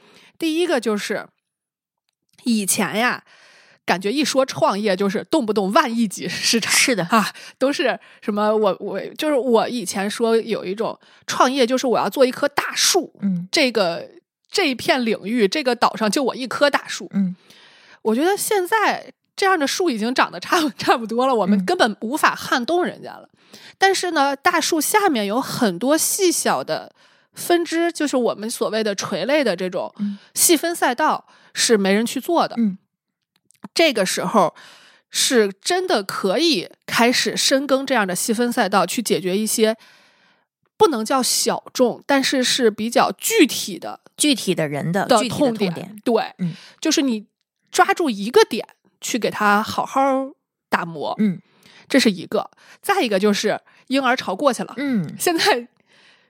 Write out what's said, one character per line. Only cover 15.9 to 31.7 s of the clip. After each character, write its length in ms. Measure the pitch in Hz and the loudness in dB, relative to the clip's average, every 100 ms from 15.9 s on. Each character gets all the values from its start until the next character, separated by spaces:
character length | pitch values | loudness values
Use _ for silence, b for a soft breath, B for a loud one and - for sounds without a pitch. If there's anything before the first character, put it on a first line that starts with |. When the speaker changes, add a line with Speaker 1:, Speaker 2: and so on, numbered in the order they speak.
| 190 | 0
Speaker 1:
上 160 | 214 | -2
就 100 | 302 | 0
我 120 | 254 226 | -2 -4
一 100 | 254 | -8
棵 240 | - 285 | 0 2
大 160 | 277 - | 2 -4
树。 220 | - 202 | -10 -6
Speaker 2:
嗯。 220 | 190 185 185 b b b b b b | -2 -2 -4 b b b b b b
Speaker 1:
我 120 | - | -2
觉 120 | 226 330 | 2 2
得 100 | 392 | 0
现 320 | - 415 359 | 0 0 2
在 460 | 440 370 196 - _ _ | 2 2 0 -8 _ _
这 120 | - 381 | -2 2
样 120 | 370 | 2
的 80 | 277 | 0
树 240 | - 359 | 0 0
已 80 | 226 | 0
经 160 | 226 | 0
长 160 | 262 247 | 2 0
得 80 | 170 | -2
差 180 | - 339 | 0 0
不-， 100 | 302 | 0
<laughs> 40 | - | -2
差 200 | - 294 | 0 0
不 100 | 220 | 0
多 180 | 226 262 | 0 2
了， 80 | |
我 120 | 240 185 | 2 4
们 180 | 202 | 2
根 140 | 185 359 | 2 2
本 180 | 254 196 | 2 2
无 160 | 220 294 | -6 2
法 180 | 302 - | 2 0
撼 300 | - 294 233 | -2 -2 0
动 180 | 349 | 0
人 180 | 285 - | 0 -4
家 100 | 117 | -14
了。 180 | 90 - | -16 -20
Speaker 2:
嗯。 280 | _ _ - - - | _ _ -20 -20 0
Speaker 1:
但 160 | 392 | 2
是 180 | 370 359 | 2 0
呢， 240 | 320 277 277 | 2 2 2
大 240 | 359 339 | 0 2
树 220 | - 320 | 0 0
下 280 | - 427 403 | 2 2 4
面 160 | 240 202 | 2 0
有 140 | 233 | -2
很 380 | - - 226 175 | -4 0 0 2
多 200 | 247 311 | 0 2
细 340 | - - 370 | 0 2 2
小 320 | - 226 143 | 2 0 0
的 300 | 139 156 107 b b b b | -2 -6 -6 b b b b
分 300 | - - 349 | -14 0 0
支， 280 | 339 330 339 | 2 -2 -2
就 160 | - 294 | -2 -2
是 80 | 262 | 0
我 200 | 220 143 | 0 -2
们 140 | 220 | -8
所 200 | - 190 | -4 -4
谓 140 | 214 | -2
的 100 | 214 196 | -2 -4
垂 300 | - 175 208 | -6 -4 0
类 180 | 302 | 0
的 120 | 240 175 | 0 -2
这 140 | 185 | -4
种 240 | 180 107 - | -6 -8 -6
Speaker 2:
嗯。 180 | 202 202 - | -8 -8 -12
Speaker 1:
细 220 | - - 311 | -2 2 2
分 180 | 339 349 | 0 -2
赛 180 | 311 | -2
道 320 | 240 302 208 - b b | 0 0 -2 -6 b b
是 240 | - - | -4 2